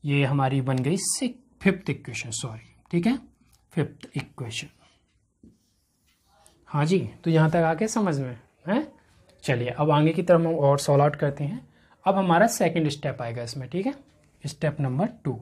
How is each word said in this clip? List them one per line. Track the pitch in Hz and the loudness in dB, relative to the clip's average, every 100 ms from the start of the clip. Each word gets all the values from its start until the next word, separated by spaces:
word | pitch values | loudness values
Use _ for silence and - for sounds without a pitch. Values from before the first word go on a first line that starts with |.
ये | 147 143 | 0 0
हमारी | 139 143 135 135 | 2 2 2 0
बन | 127 131 | 0 -2
गई | 131 190 | 0 -2
सिक-, | - - 247 - _ _ | -2 -4 -6 -8 _ _
फिफ्थ | 196 190 - | -2 -2 -6
इक्वेशन, | - - 110 120 | -8 -10 -12 -10
सॉरी, | - 123 110 - _ _ | -10 -10 -12 -20 _ _
ठीक | 170 190 | -2 0
है, | 262 - _ _ _ _ | -2 -6 _ _ _ _
फिफ्थ | - 139 - - 143 | -6 -6 -8 -10 -10
इक्वेशन। | - - 117 110 147 _ _ _ _ _ _ _ - _ _ _ _ _ _ _ _ _ _ _ _ | -10 -12 -10 -10 -12 _ _ _ _ _ _ _ -20 _ _ _ _ _ _ _ _ _ _ _ _
हाँ | 147 151 | -2 2
जी, | 185 113 - | 2 0 -6
तो | 170 | 2
यहाँ | 160 156 | 4 4
तक | 170 | 4
आके | 160 160 220 | 2 0 -2
समझ | 233 196 143 | 0 0 -2
में, | 131 113 _ _ 269 | -6 -10 _ _ -2
हैं? | 226 311 - _ _ _ _ | -2 -2 -14 _ _ _ _
चलिए | - 123 120 | -2 -2 -2
अब | - 151 | 0 2
आगे | 147 156 | 4 4
की | 160 | 2
तरफ | 175 170 | 4 4
हम | 165 165 | 4 2
और | 139 143 | 2 2
सॉल्व | - 143 | 4 4
आउट | 147 147 | 4 2
करते | 147 - | -4 -2
हैं। | 131 226 - _ _ _ | -8 -8 -14 _ _ _
अब | 190 | 0
हमारा | 196 180 170 202 | 0 4 4 4
सेकंड | - 175 165 151 | 2 0 2 -2
स्टेप | 143 143 123 | -2 -6 -6
आएगा | 117 120 | -8 -8
इसमें, | 117 143 131 | -8 -10 -8
ठीक | 175 208 | -4 -4
है, | 285 _ _ _ _ | -6 _ _ _ _
स्टेप | 147 - 156 151 | -12 -4 -4 -2
नंबर | 135 127 220 - | -2 0 -2 -4
टू। | - 113 | -8 -8